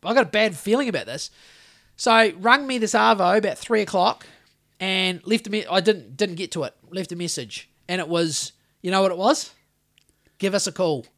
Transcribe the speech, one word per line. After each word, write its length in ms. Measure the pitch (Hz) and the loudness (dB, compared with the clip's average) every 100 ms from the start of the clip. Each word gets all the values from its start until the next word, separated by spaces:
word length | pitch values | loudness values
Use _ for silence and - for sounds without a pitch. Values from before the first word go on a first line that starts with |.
I 120 | 170 | 2
got 100 | 240 | 2
a 60 | 147 | 2
bad 260 | 208 214 165 | 2 0 -2
feeling 320 | - 233 269 | 0 0 0
about 180 | 170 107 | -4 -6
this." 240 | 135 - _ - - - _ _ _ | -10 -10 _ -20 -20 -20 _ _ _
So 360 | 240 226 220 180 | 4 4 4 2
rung 280 | 208 269 277 | 2 2 2
me 120 | 247 | -2
this 160 | 220 | 0
arvo 420 | 233 220 214 180 208 | 4 4 4 4 2
about 220 | 208 135 | 0 -6
three 240 | - 220 | -2 -2
o'clock 440 | 202 190 190 - - - _ _ _ _ | 0 2 2 0 -12 -20 _ _ _ _
and 420 | 185 190 185 180 - | -4 0 -2 -4 -2
left 200 | 220 226 | -2 0
a 40 | |
me-, 160 | 214 - | -6 -2
I 140 | 185 | 0
didn't, 360 | 190 202 110 131 | 2 0 -4 -4
didn't 200 | 202 170 | -4 -4
get 140 | 180 | -8
to 100 | 175 | -6
it. 120 | 131 _ _ | -6 _ _
Left 220 | 180 180 | -10 -10
a 40 | 175 | -8
message. 520 | 170 - 120 - - _ - | -6 -6 -10 -14 -16 _ -8
And 100 | 180 | -6
it 80 | 156 | -2
was, 440 | 170 165 143 - _ _ _ | 0 0 -2 -8 _ _ _
you 100 | 180 | -2
know 120 | 190 | 2
what 80 | 196 | 2
it 80 | 175 | 2
was? 320 | 208 311 - _ _ _ _ _ _ _ _ _ | 2 2 -2 _ _ _ _ _ _ _ _ _
"Give 160 | 196 | -2
us 120 | 196 196 | -2 -4
a 60 | |
call." 320 | - 180 143 - | -2 -2 -2 -6